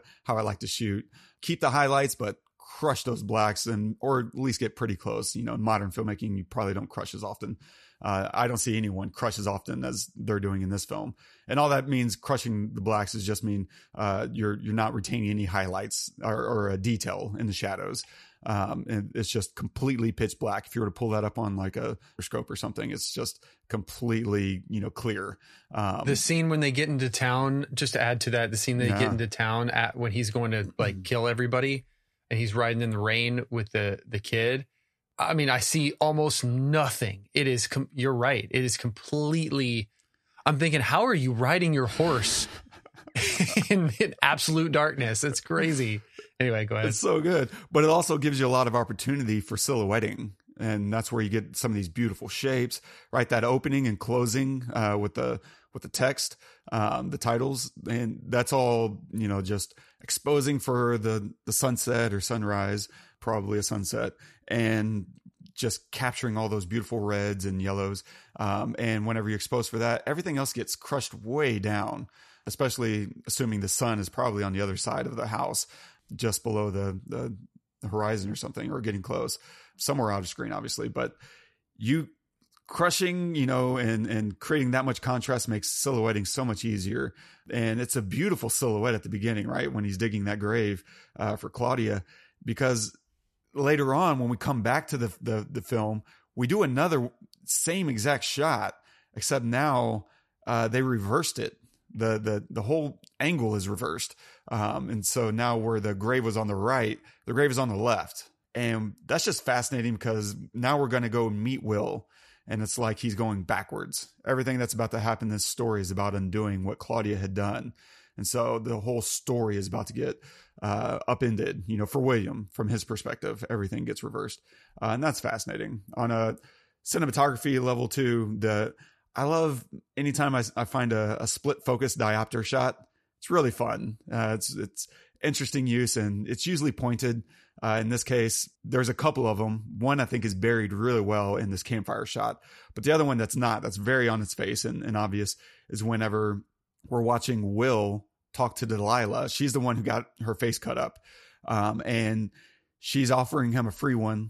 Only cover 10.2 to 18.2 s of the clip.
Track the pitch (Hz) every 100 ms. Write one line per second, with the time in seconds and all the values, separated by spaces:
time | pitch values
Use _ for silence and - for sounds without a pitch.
10.2 | 110 104 98 98 95 98 - 104 104 98
11.2 | - - - 135 147 139 135 131 120 98
12.2 | - 135 120 107 107 - 98 107 98 110
13.2 | 98 104 110 101 92 - _ - 104 98
14.2 | 120 117 107 104 107 110 110 113 95 120
15.2 | 104 104 98 98 95 92 107 - - -
16.2 | 110 110 113 117 101 95 101 110 - 98
17.2 | 107 104 113 95 104 95 92 95 - -